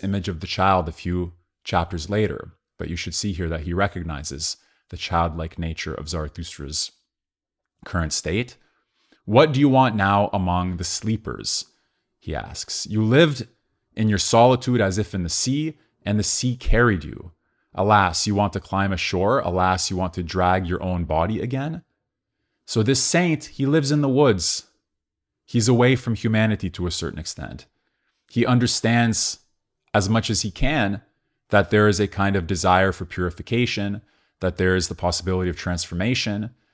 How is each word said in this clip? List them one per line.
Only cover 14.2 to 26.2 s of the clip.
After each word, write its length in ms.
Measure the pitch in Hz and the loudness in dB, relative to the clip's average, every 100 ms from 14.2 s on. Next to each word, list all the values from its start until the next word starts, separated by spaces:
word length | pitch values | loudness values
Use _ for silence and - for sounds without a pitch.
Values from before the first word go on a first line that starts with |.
| - 113 123 127 127 123 | 2 6 6 4 0 0
as 160 | 98 92 | 2 0
if 180 | 107 98 | -4 -4
in 80 | |
the 60 | 85 | -4
sea, 480 | - 127 139 156 151 _ _ | -2 -2 -2 -4 -10 _ _
and 160 | 101 107 | -2 -2
the 40 | |
sea 340 | 101 - 123 123 | 0 -2 -2 -2
carried 480 | - 117 120 95 71 | 2 6 6 4 -4
you. 260 | - 87 - _ _ _ | -12 -16 -20 _ _ _
Alas, 540 | - 98 104 92 87 - | -2 4 4 4 0 0
you 80 | 101 | 2
want 160 | 101 | 0
to 80 | 95 | -2
climb 320 | - 95 98 | -4 -2 0
ashore. 480 | 92 - 90 98 131 | 0 -2 0 2 2
Alas, 500 | 87 92 92 90 - | 0 0 2 0 -2
you 60 | 92 | -2
want 180 | 92 - | -4 -4
to 80 | |
drag 440 | 82 92 90 92 87 | -4 0 2 2 0
your 160 | 92 | -4
own 220 | 92 90 82 | -2 -2 -2
body 340 | 78 90 110 | 0 0 -2
again." 440 | 123 131 147 160 - _ _ _ _ _ _ _ - | -4 -6 -6 -10 -14 _ _ _ _ _ _ _ -4
So 180 | 113 | 0
this 180 | 107 135 | 2 2
saint, 440 | - 170 175 151 - | 2 2 2 0 -4
he 200 | - 139 | -4 0
lives 260 | 160 139 | 2 2
in 100 | 147 | 0
the 80 | 143 | 2
woods. 560 | 131 143 98 - - - _ _ _ _ _ _ _ _ | 4 4 4 0 -4 -8 _ _ _ _ _ _ _ _
He's 200 | 120 110 | 0 4
away 280 | 120 123 127 | 4 4 2
from 200 | - | 0
humanity 560 | 110 | -2